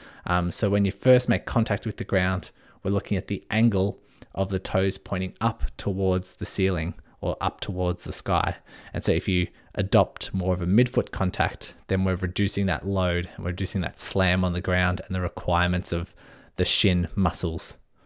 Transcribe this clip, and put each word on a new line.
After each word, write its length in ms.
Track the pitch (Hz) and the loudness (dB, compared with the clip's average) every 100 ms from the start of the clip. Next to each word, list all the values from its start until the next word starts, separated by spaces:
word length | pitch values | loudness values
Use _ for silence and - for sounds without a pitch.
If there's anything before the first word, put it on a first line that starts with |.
| - - - | -20 -14 -2
Um, 240 | 87 87 | 0 0
so 180 | - 104 | 0 0
when 160 | 101 | 2
you 60 | 98 | 0
first 380 | - 127 127 120 | 2 4 4 4
make 180 | 113 - | 0 0
contact 400 | 120 113 101 113 | -2 0 -2 -4
with 120 | - | -8
the 60 | |
ground, 460 | - 95 92 95 - - - - | -2 0 2 0 -4 -16 -20 -8
we're 80 | 95 | -2
looking 260 | 101 - 95 | -2 0 -4
at 120 | - | -2
the 160 | 98 - | -8 -2
angle 520 | 110 117 98 98 - _ - - | 2 2 4 0 -2 _ -20 -12
of 160 | - 98 | -4 -2
the 80 | 95 | -2
toes 400 | - 98 98 92 | -2 0 0 -2
pointing 360 | - 95 92 - | -4 -6 -6 -4
up 240 | 113 - - - | -4 0 -4 -2
towards 580 | - 95 95 92 - | -4 0 0 0 -2
the 120 | - 101 | -6 -4
ceiling 480 | - 95 87 80 - - _ | -2 0 0 -4 -6 -16 _
or 160 | 92 82 | -6 -2
up 200 | 95 - | -4 -6
towards 420 | - 92 90 90 | -6 -2 -2 -2
the 100 | 85 | -4
sky. 440 | - - 87 90 - - - - | -6 0 0 0 -4 -12 -20 -10
And 120 | - | -2
so 80 | 107 | 0
if 160 | 92 - | 2 2
you 180 | 90 87 - - - | 0 0 -6 -12 -6
adopt 580 | 98 107 95 - - | 2 4 2 0 -6
more 180 | 95 90 | -2 0
of 80 | 92 | 0
a 60 | 87 | 2
midfoot 460 | 104 127 - - | 4 4 0 -2
contact, 600 | - 95 - 82 - - - - | -2 -4 0 -2 -2 -14 -18 -4
then 180 | 95 | 0
we're 120 | 95 90 | 0 0
reducing 500 | 92 87 101 - 98 | -2 0 0 0 0
that 180 | 80 | -2
load 440 | 90 95 90 87 87 - | -2 0 0 0 -4 -6
and 80 | |
we're 80 | 90 | -6
reducing 300 | 90 98 95 | -4 -2 -2
that 180 | 80 - | -4 -2
slam 440 | - 98 92 92 | -2 2 2 2
on 80 | 92 | 0
the 80 | 87 | -2
ground 400 | 90 90 90 90 - | 0 0 2 0 2
and 80 | |
the 60 | 92 | 2
requirements 720 | 90 - - 87 87 90 - | 2 -4 0 2 4 2 0
of 200 | 85 87 - - - - - | -2 -4 -10 -20 -20 -14 -2
the 80 | |
shin 420 | 90 - 101 87 87 | 0 4 4 2 0
muscles. 640 | - 90 - 85 85 - - _ _ | 0 0 0 -4 -4 -6 -8 _ _